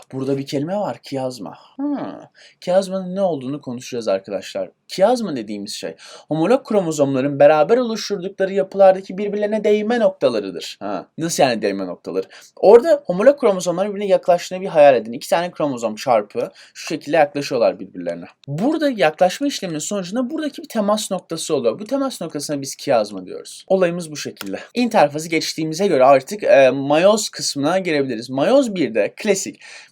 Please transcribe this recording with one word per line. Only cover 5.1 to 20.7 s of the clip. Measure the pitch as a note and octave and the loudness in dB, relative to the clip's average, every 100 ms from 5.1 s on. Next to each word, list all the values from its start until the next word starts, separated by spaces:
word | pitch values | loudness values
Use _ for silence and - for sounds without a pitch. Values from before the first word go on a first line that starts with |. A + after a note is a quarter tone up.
| B3+ G3+ C3+ | 2 -2 -6
dediğimiz | G#2 G#2 G2+ | -6 -8 -10
şey, | - F2 - - - - | -10 -12 -12 -18 -18 -6
homolog | D#3 F3 C4+ - | -2 2 2 2
kromozomların | G#3+ E3+ D3+ C#3 C3 C#3+ C#3 | -2 0 0 0 0 0 4
beraber | C#3+ D#3 D3+ A#3+ | 6 6 4 2
oluşturdukları | A#3+ A3 - G3 F#3 - F#3+ | 0 -4 -6 -6 -6 -4 -2
yapılardaki | G3 G3 G3 F#3+ F#3+ F#3+ F#3+ | -2 -2 6 6 6 0 -6
birbirlerine | G#3 G#3 G#3 G#3+ | -4 -4 -2 0
değme | G#3+ G#3+ G#3 A#3+ | 2 2 2 2
noktalarıdır. | G3+ - C3 A2+ G2 E2 - - | 0 2 0 0 -4 -8 -12 -12
Ha. | G2+ F#2 - - | -8 -8 -8 -8
Nasıl | E3 - | -4 2
yani | C#3 A2 | 2 2
değme | G2+ G2 F#2 | -2 -4 -6
noktaları? | E2+ F#2 F#2 F#2+ - - - | -10 -6 -6 -6 -10 -20 2
Orada | F#3 A#3 E4 D4 - | 8 8 8 2 0
homolog | F3+ B3 C#4+ | 2 4 4
kromozomların | A3 F#3 F3 E3+ G#3 | 4 0 0 -2 -2
birbirine | G3 G3+ | -4 0
yaklaştığını | F3+ - F3 - F#3 | 2 4 0 0 -8
bir | F#3+ | 0
hayal | D#3+ C#3+ | 6 8
edin. | B2 A2 | 8 2
İki | B2+ - | -10 -2
tane | F3 F3 | -2 -2
kromozom | - D3+ A#2+ A2+ | -4 -4 -2 -6
çarpı | G#2+ C3 A2+ G#2 A#2 C#3 - - | -4 0 0 0 -6 -8 -8 -20
şu | - - | -16 -10
şekilde | D#3 C#3+ D#3+ | -8 0 2
yaklaşıyorlar | D3 C#3+ C#3+ C3 G2+ F2+ | 2 0 -4 0 0 0
birbirlerine. | F#2+ F2+ E2+ E2+ - _ - | -8 -12 -10 -10 -12 _ -10
Burada | D3 B3 D#4+ D4 | -4 -2 0 -2
yaklaşma | A3+ D#3 - F3+ - C#4+ | 2 0 2 0 0 -4
işleminin | - F#3 D#3 | -4 -6 -6
sonucunda | - G3+ F3 A3+ B3 | -6 -6 -6 -4 -4
buradaki | D#4 D4+ - | -4 -8 -10
bir | |
temas | - | -8